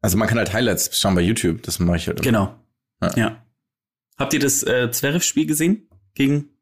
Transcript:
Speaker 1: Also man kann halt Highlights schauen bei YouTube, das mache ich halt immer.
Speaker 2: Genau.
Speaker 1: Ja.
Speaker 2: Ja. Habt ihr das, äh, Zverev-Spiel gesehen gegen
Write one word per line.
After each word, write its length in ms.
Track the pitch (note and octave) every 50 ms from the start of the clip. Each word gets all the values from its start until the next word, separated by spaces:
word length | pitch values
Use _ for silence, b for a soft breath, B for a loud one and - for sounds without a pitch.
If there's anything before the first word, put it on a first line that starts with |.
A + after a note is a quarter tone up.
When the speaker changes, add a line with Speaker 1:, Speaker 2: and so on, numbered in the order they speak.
Speaker 1:
Also 160 | - G#2+ F2
man 120 | G#2 A2 G#2+
kann 100 | A2+ A#2
halt 140 | G#2+ F2+ F#2
Highlights 460 | A2 B2 A#2 F#2+ - - - - -
schauen 140 | - G2+ F#2+
bei 80 | F2+ F2
YouTube, 400 | F2+ A2+ - - F2+ E2 - -
das 160 | - - -
mache 160 | F2+ F2 F2
ich 100 | E2+ - -
halt 120 | E2+ E2+
immer. 40 | -
Speaker 2:
Genau. 300 | C3 A2+ G#2+ G2 F#2+ - - _ _ _ _ _ _ _ _
Speaker 1:
Ja. 160 | - - -
Speaker 2:
Ja. 300 | B2 A2+ A2 A2 - _ _ _ _ _ _ _ _ _ _ _ _ _ _ _ _
Habt 160 | C#3 C3+ D3+
ihr 60 | D3
das, 220 | C#3 C3+ B2+ - -
äh, 280 | - C3 B2+ B2 A#2
Zverev-Spiel 560 | A#2+ - - C#3 D3 F3 - - - D3 D#3
gesehen 420 | D3+ D#3 D3 D#3 E3+ G#3 G#3+ - _ _ - _ _ _
gegen 360 | - C#3 C3+ D3 D3 D3 - _ _